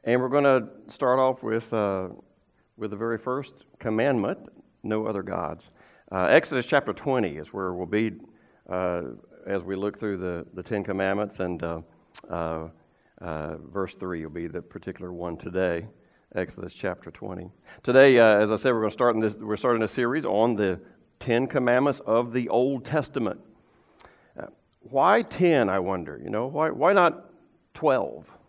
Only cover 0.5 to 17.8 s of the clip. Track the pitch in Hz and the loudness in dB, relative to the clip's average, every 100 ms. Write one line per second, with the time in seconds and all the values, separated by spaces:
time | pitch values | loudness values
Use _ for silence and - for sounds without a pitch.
0.5 | 131 110 - - - 131 131 131 127 113 | 2 0 -14 -20 -4 0 2 2 0 -4
1.5 | 113 113 113 104 95 92 - _ _ _ | -4 -2 -2 0 -2 -6 -12 _ _ _
2.5 | _ _ - 104 101 117 113 127 131 139 | _ _ -12 -10 -6 -6 -6 -6 -8 -8
3.5 | _ _ _ 117 110 135 127 104 190 - | _ _ _ -4 0 2 0 -2 -4 -12
4.5 | - - _ - 107 110 101 95 92 80 | -20 -20 _ -6 -4 -4 -6 -6 -6 -6
5.5 | 80 - _ _ _ _ 95 90 120 127 | -10 -16 _ _ _ _ -2 4 4 4
6.5 | 135 120 147 127 95 - 131 98 73 76 | -6 0 0 0 -8 -2 0 -2 -4 -12
7.5 | 101 95 90 87 104 113 - - _ _ | -8 -6 -6 -2 -2 -2 -6 -20 _ _
8.5 | _ - 92 92 87 69 57 _ - - | _ -8 -4 -2 -4 -6 -14 _ -20 -6
9.5 | 98 87 95 101 98 110 95 90 85 - | -6 -4 -4 -4 -4 -6 -4 -6 -6 -10
10.5 | 92 85 107 98 95 95 101 104 - 90 | -14 -6 -6 -4 -2 0 0 -4 -4 -6
11.5 | 85 85 82 80 _ _ - - 85 82 | -4 -6 -8 -12 _ _ -20 -10 -6 -4
12.5 | 82 80 80 _ _ _ _ 90 78 78 | -6 -10 -16 _ _ _ _ -10 -8 -8
13.5 | 80 76 90 92 - 92 87 78 80 85 | -12 -10 -8 -8 -8 -8 -8 -8 -10 -8
14.5 | 87 - - - 92 90 87 87 82 - | -10 -12 -14 -12 -12 -12 -10 -8 -8 -6
15.5 | 90 92 85 95 _ _ _ _ - 90 | -2 0 -2 -8 _ _ _ _ -8 -8
16.5 | - 92 - 101 87 - - 101 92 90 | -8 -14 -8 -8 -6 -12 -14 -12 -12 -14
17.5 | _ _ - | _ _ -10